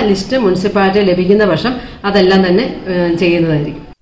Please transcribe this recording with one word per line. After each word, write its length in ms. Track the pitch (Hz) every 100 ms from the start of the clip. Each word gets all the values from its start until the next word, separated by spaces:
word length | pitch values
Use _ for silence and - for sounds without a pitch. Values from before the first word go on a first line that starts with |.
| 214
ലിസ്റ്റ് 260 | 190 - 262
മുനിസിപ്പാലിറ്റി 560 | 202 180 202 202 196 202 190
ലഭിക്കുന്ന 360 | 175 180 208 208
പക്ഷം 200 | - 233 247 - - 202
അതെല്ലാം 320 | 202 185 190 185
തന്നെ, 180 | 185 269 - 190
ഏ, 260 | 180 175 165
ചെയ്യുന്നതായിരിക്കും. 600 | 180 175 165 151 151 170 - -